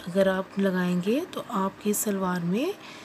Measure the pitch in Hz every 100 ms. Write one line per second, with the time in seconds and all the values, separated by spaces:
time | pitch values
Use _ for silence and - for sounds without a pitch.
0 | - 190 190 190 190 202 196 185 180 180
1 | 190 262 370 - - 214 190 - 208 208
2 | 214 196 185 180 170 202 330 403 - -